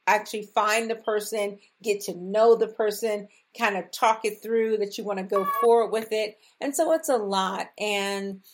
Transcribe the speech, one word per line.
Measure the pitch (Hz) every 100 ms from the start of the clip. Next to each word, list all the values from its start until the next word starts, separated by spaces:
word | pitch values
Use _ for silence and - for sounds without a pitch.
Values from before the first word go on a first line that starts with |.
| -
actually | 208 208 214
find | 208 226 208 220 226
the | 226
person, | - 214 202 220 202 202 _ _
get | 214 202
to | - 175
know | 180 220 226 226
the | 220
person, | - 214 208 226 208 196 _ _ -
kind | 226 190
of | -
talk | - 226 220
it | 214 208
through | 220 226 220 214
that | 202 214
you |
wanna | 202 190
go | 190 226 - -
forward | 233 233 208
with | 220 220
it. | 214 214 - _ -
And | 285 277
so | 311
it's | 320 311
a | 247
lot. | 202 196 190 196 - -
And | 208 202 196 196 196 190 -